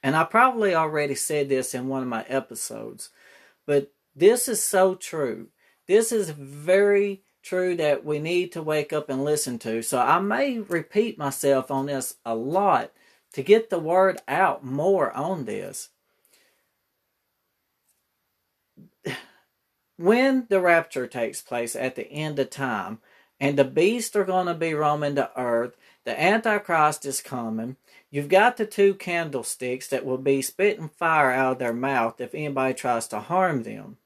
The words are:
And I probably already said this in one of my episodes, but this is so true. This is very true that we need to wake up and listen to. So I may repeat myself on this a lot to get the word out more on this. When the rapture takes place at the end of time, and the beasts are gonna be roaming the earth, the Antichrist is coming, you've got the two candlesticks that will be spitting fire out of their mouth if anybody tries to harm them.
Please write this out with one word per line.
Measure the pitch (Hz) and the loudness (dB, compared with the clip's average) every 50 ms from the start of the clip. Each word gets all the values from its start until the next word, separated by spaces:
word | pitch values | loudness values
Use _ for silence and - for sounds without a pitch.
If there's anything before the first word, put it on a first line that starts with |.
And | - 135 151 | 0 0 0
I | 156 165 | 0 0
probably | - - 226 247 262 247 233 214 196 175 | 2 4 4 4 4 4 2 0 2 2
already | 160 160 151 156 151 147 143 135 | 2 0 0 0 -2 -2 -2 -4
said | - - - 156 147 143 139 | -4 -4 -2 -2 -2 0 0
this | 139 131 127 - - | 0 -2 -2 -4 -6
in | 123 127 | -6 -6
one | 131 135 131 | -4 -6 -4
of | 131 127 | -4 -4
my | 120 110 - - | -6 -6 -6 -4
episodes, | 127 135 113 _ 117 - - - 110 110 110 110 90 - - - _ _ - - - - _ _ _ _ _ | -4 -4 -4 _ -12 -10 -10 -10 -10 -12 -12 -14 -14 -16 -20 -20 _ _ -20 -20 -20 -20 _ _ _ _ _
but | - 147 143 139 - _ _ _ _ _ | 0 0 0 0 -2 _ _ _ _ _
this | 135 170 208 240 240 - - | 6 6 6 6 6 0 -2
is | 226 208 - | -2 -2 -2
so | - - 185 190 190 185 | 0 2 4 4 4 2
true. | 185 - - - 156 143 120 104 - - - _ _ _ _ _ _ _ | -2 -10 -10 -4 -4 -2 -2 -4 -8 -12 -18 _ _ _ _ _ _ _
This | - 185 220 226 220 | 2 4 4 4 2
is | 240 220 190 160 | -2 -2 -2 -4
very | 147 147 139 135 143 147 147 170 185 196 202 202 202 202 202 202 196 190 _ _ _ _ | -8 -12 -14 -16 -16 -8 0 2 4 4 6 4 4 2 2 0 -4 -10 _ _ _ _
true | _ - 185 180 180 180 175 | _ -6 -4 -2 0 0 0
that | 165 156 147 143 - - | 0 2 2 0 0 0
we | 151 151 147 | -4 -4 -2
need | 151 160 175 180 180 175 | -2 0 0 0 0 -2
to | - 170 | -6 -8
wake | 156 156 151 151 147 - | -4 -2 -2 -2 -2 -2
up | 156 151 147 - | -4 -6 -4 -4
and | 135 131 | -4 -2
listen | 139 147 151 147 - 131 123 117 | 0 0 0 0 -2 -4 -6 -6
to. | - 113 110 113 | -6 -4 -4 -4
So | 113 - - 123 | -2 -2 0 2
I | 120 127 156 175 | 4 4 4 4
may | 196 202 220 254 277 285 247 233 | 2 0 0 0 0 -2 -2 -6
repeat | 202 - 175 165 156 _ - 208 233 226 - - | -6 -4 -4 -4 -4 _ 0 0 0 0 -4 -4
myself | 147 139 - - - 139 139 131 131 - | -6 -6 -4 0 2 4 4 2 2 -2
on | 139 135 135 | -4 -4 -2
this | 143 143 135 123 - - _ _ | -2 -4 -4 -6 -8 -12 _ _
a | 117 113 | -4 -4
lot | 113 120 139 160 190 202 196 156 120 117 - _ _ _ _ _ _ _ _ - | -4 -2 0 0 2 4 4 4 2 0 -4 _ _ _ _ _ _ _ _ -10
to | 147 | -8
get | 127 - 208 226 220 - | 6 6 6 6 6 0
the | 190 170 | -4 -4
word | 156 156 175 185 190 190 180 - _ | 0 2 4 4 4 4 2 -2 _
out | - 139 165 190 170 123 - 139 | -4 2 2 2 2 2 -2 -6
more | 127 131 143 156 190 196 180 143 - | -6 -4 0 2 2 4 2 2 0
on | - - - 170 190 165 131 | -2 -4 -4 -4 -4 -6 -6
this. | 107 104 101 95 95 - - - - _ _ _ _ _ _ _ _ _ _ _ _ _ _ _ _ _ _ _ _ _ _ _ _ _ _ _ _ _ _ _ _ _ _ _ _ _ _ _ _ _ _ _ _ _ _ _ _ _ _ _ _ _ _ _ _ _ - - _ _ _ _ 160 - - - _ _ _ _ _ _ _ _ _ _ _ _ _ _ | -6 -6 -8 -8 -10 -12 -14 -16 -16 _ _ _ _ _ _ _ _ _ _ _ _ _ _ _ _ _ _ _ _ _ _ _ _ _ _ _ _ _ _ _ _ _ _ _ _ _ _ _ _ _ _ _ _ _ _ _ _ _ _ _ _ _ _ _ _ _ -20 -20 _ _ _ _ -10 -10 -10 -14 _ _ _ _ _ _ _ _ _ _ _ _ _ _
When | - 170 180 226 247 262 269 269 262 240 _ | 0 2 2 4 4 4 2 2 0 0 _
the | 196 190 | 0 2
rapture | 180 175 170 165 160 - - 135 123 | 6 6 4 4 4 0 -6 -6 -6
takes | 123 - 123 117 110 - - | -4 -4 -4 -4 -4 -4 -10
place | - - 123 120 120 117 - | -10 -6 -4 -4 -4 -4 -4
at | 113 120 131 - | -4 -4 -4 -4
the | - - - | -6 -10 -8
end | 143 147 156 151 147 139 | -8 -6 -6 -4 -2 -2
of | 135 - | -4 -4
time, | - 139 139 131 113 101 92 95 110 - _ _ _ _ _ _ _ _ | -4 -6 -4 -2 -2 -4 -4 -8 -10 -14 _ _ _ _ _ _ _ _
and | 139 139 143 139 | -2 0 4 2
the | 139 | 2
beasts | 123 - 151 170 202 233 247 226 - - | 2 4 2 2 2 2 0 -6 -2 -2
are | 208 190 | -2 0
gonna | 185 185 185 180 175 170 | 2 0 0 0 0 -2
be | 160 165 165 156 | -2 -2 -2 -2
roaming | 147 151 147 147 147 147 143 143 | 0 2 0 0 0 -2 -2 0
the | 139 127 - - 127 | -2 -2 -2 -4 -4
earth, | 127 120 117 117 120 - _ _ _ _ _ _ _ | -2 0 0 0 -2 -4 _ _ _ _ _ _ _
the | 117 110 - | -8 -4 0
Antichrist | 156 180 208 226 226 226 208 202 - - 170 160 151 151 151 - - | 2 2 2 2 0 0 -2 -2 -2 0 2 4 4 2 2 -2 -8
is | 139 131 - | -8 -8 -8
coming, | - - 135 123 117 113 110 110 113 127 135 _ _ _ _ - _ _ | -8 -8 -8 -6 -6 -6 -6 -6 -6 -8 -10 _ _ _ _ -20 _ _
you've | 143 143 143 143 | -6 -6 0 4
got | 180 190 214 247 240 | 4 6 6 6 2
the | 240 220 | 0 -6
two | 208 - - 202 196 190 | -6 2 4 4 4 4
candlesticks | 196 - 180 170 170 165 156 139 127 110 - - - 127 123 127 131 - - | 0 -6 -4 -4 -4 -4 -4 -4 -6 -6 -6 -8 -6 -6 -6 -6 -6 -4 -4
that | 139 127 - | -4 -4 -2
will | 131 131 127 | -4 -6 -2
be | 135 139 139 139 | 2 2 2 2
spitting | 131 - - - 196 208 - - 160 151 | 0 -4 -2 0 0 0 0 -2 -10 -12
fire | _ _ 170 165 160 156 143 131 | _ _ 0 2 4 4 4 4
out | 127 131 131 131 | 4 2 0 0
of | 131 131 | 0 -2
their | 127 117 113 | -2 -4 -2
mouth | 120 127 139 139 123 113 113 - - | -2 -2 0 0 0 0 0 -2 -6
if | 123 - - | -10 -10 -8
anybody | 151 151 147 139 135 131 131 123 | -8 -6 -4 -2 -2 -2 -2 -2
tries | - - 127 120 117 113 - | -2 -2 -2 -2 -2 -2 -6
to | - 107 | -8 -10
harm | 110 - 170 185 190 180 156 127 | -6 -2 0 2 2 2 0 -2
them. | 113 107 107 104 104 98 - _ _ | -6 -6 -12 -12 -14 -18 -20 _ _